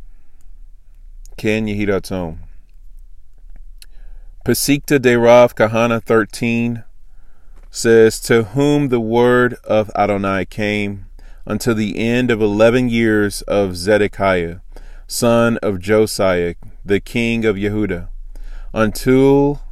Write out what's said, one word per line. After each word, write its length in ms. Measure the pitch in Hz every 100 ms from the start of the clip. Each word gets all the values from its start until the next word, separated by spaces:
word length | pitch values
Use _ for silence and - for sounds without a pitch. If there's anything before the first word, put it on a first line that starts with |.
| - - - - - - - - - - - - - -
Ken 280 | 110 107 107
Yehidot 720 | 104 101 95 - 95 85 85 - - - - - - - - - - - - - - - - - - - -
Pesicta 560 | - 120 - 147 - 143
de 180 | 123 120
Rav 360 | 117 120 120
Kahana 480 | - 107 113 117 117
thirteen 840 | - 113 104 - 117 117 120 117 - - - - - - - - -
says, 500 | - 113 113 110 -
"To 220 | - 117
whom 480 | 110 120 143 147 139
the 100 | 123
word 540 | 110 117 123 123 123 107
of 260 | - 107 104 -
Adonai 480 | 104 101 101 98
came 640 | 90 - 104 104 101 101 - - - -
until 300 | - 107 123
the 240 | 110 104 -
end 320 | 113 120 123
of 100 | 110
eleven 480 | 110 104 117 127 123
years 540 | 117 113 107 101 -
of 340 | - 101 98 87
Zedekiah, 800 | 90 104 101 - 98 92 82 85 - - - - -
son 480 | - 120 117 117 117
of 240 | 107 98
Josiah, 760 | 98 107 110 - 95 90 87 - - -
the 160 | 87 98
king 440 | - 120 117 117
of 120 | 110 98
Yehuda, 520 | 104 107 104 87 - - - - - - -
until 880 | 110 110 - 131 131 135 139 143 143 -